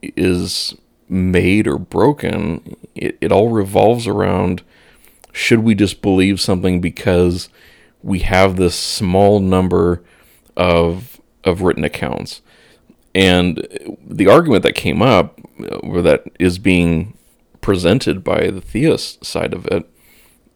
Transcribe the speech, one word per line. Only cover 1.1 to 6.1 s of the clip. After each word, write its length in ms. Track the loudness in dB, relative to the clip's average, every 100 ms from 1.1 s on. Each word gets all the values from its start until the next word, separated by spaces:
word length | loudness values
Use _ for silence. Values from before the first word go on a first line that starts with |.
| -2 0 2 2 2 0
or 100 | -4
broken. 960 | -4 0 2 0 -4 -4 -6 -8 -12 -20 -20
It, 220 | -10 -10 -6
it 100 | 0
all 180 | 2 2
revolves 580 | 0 0 2 2 2 -2
around, 560 | -2 0 0 -2 -4 -10 _ _ _ _ _ _
should 280 | -6 2 2
we 160 | 4
just 260 | 2 0 0
believe 380 | 0